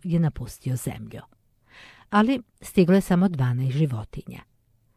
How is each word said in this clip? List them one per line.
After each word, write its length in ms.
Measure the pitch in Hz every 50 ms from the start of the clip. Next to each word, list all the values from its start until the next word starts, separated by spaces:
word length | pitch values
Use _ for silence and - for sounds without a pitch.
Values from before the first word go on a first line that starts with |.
| -
je 160 | 175 170 170
napustio 560 | 165 147 - - 117 107 - - - 131 127
zemlju. 460 | 123 - 131 - 110 110 110 - 117 - _ _ _ _ _ _ _ _ _ _ - - - - _ _ -
Ali 320 | 208 208 214 240 277 254 - _ _ _
stiglo 340 | - - - 196 175 160 190
je 60 | 196
samo 280 | - - 185 175 190 202
dvanaest 480 | 175 131 127 123 120 127 131 131 127
životinja. 640 | 147 160 143 113 107 107 - - - - - - - - _ _ _ _ _ _ _ _ _ _